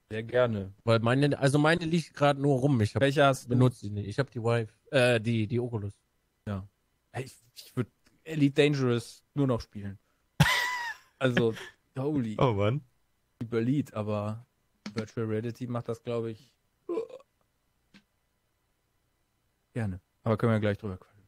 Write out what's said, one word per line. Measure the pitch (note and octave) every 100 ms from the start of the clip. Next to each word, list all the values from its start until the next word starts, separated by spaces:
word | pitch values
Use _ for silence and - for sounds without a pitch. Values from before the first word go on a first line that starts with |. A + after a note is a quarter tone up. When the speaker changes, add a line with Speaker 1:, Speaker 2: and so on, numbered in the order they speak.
| _
Speaker 1:
Sehr | G#2+
gerne. | A2+ B2 B2 G#2 F#2+ -
Speaker 2:
Weil | A2+ A2+
meine, | A#2 C3+ D3 C3
also | C#3 C#3+
meine | D3+ E3+ E3
liegt | E3+ -
grad | - C#3+ C#3
nur | C#3+ C3
rum. | C#3+ B2
Ich | G#2
hab, | -
Speaker 1:
Welche | C#3 D3 C#3
hast | C3 -
du? |
Speaker 2:
benutze | B2 B2+ - G#2
die |
nicht. | G#2 G2+
Ich | G#2
hab | C3
die | B2
Vive, | A2+ A#2 A2 _ -
äh, | C#3 B2 A#2
die, | A2 A2+ G#2
die | A#2
Oculus. | A#2+ A#2 G2+ - _ _ _ _ -
Speaker 1:
Ja. | G2 G2 _ _ _ _
Hey, | B2 C3
ich, | - _ -
ich | - B2+
würd | A#2 _ _ _
Elite | - D#3 C#3 C#3+
Dangerous | C#3+ C#3+ B2+ A#2+ - - _
nur | D3 C3+
noch | A2+
spielen. | - G#2 G2+ G2 _ _ _ -
Speaker 2:
<laughs> | A#5+ B5 B5 B5 A#5 - _ -
Speaker 1:
Also, | C3 A#2+ A#2 A2 - _ _ C3
holy. | C#3+ D3 A2+ G#2
Speaker 3:
Oh | C3
Mann. | G2 G#2 C#3+ - _ _ _ _ _
Speaker 1:
Über | A2+ A2+
Elite, | A#2 D3 D3 G#2+
aber | G#2 G#2+ G#2 A2+ - _ _ _ -
Virtual | A2+ A2 - A2
Reality | A2 A#2 A#2 B2
macht | A#2+ A#2
das, | A2+
glaub | A#2+ A#2 A2+
ich, | A2 _ _ _ _ - E4+ - - _ _ _ _ _ _ _ _ _ _ _ _ _ _ _ _ _ _ _ _ _ _ _ _ _
gerne. | B2 G#2 F#2 _ _
Aber | A#2 G#2+
können | A#2
wir | A2
gleich | G#2 G2+
drüber | G#2 F#2
quatschen. | _ _